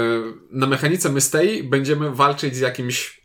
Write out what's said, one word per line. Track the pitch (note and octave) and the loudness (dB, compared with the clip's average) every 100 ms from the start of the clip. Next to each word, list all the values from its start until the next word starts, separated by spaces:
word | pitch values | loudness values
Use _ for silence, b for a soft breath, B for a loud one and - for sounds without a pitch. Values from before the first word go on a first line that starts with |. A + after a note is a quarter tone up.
| A#2 A2+ A2+ - - | 0 0 -4 -12 -10
na | C3 C3+ | -2 0
mechanice | - D3+ F3+ D3+ | 2 2 0 0
Mystei | C#3 - D#3 F#3 A3 | 0 2 2 2 0
będziemy | C3 C3+ C#3 D3 D3 | 0 0 2 0 0
walczyć | B2+ C#3+ D3 C#3+ B2+ | 2 2 2 -4 -2
z | |
jakimś | B2+ B2 B2 B2 - - | -2 -2 -4 -4 -6 -12